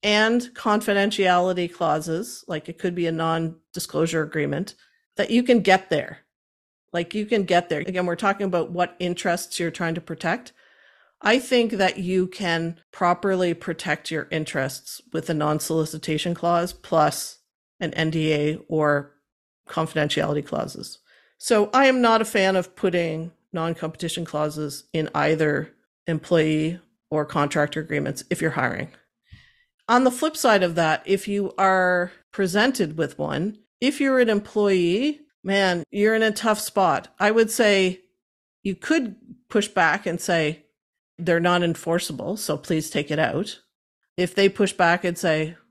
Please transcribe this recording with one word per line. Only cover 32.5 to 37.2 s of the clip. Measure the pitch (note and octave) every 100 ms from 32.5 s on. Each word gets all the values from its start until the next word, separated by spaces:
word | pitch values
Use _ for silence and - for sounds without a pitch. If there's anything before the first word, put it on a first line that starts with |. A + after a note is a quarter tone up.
| G3 B3 C4 D#3+ D#3
with | C#3+ -
one, | D3 D3 F#3+ G#3+ _ _
if | B3+ C#4+
you're | C#4 C4
an | A#3
employee, | G#3 G#3 G#3+ G3+ F#3+ E3+ F#3+ C#4+ D4 _ _
man, | F#3+ G3 F#3+ F3 D3
you're | G3+ G#3
in | A3
a | A3
tough | G#3+ A3+ G#3
spot. | - - F#3 C#3 -
I | _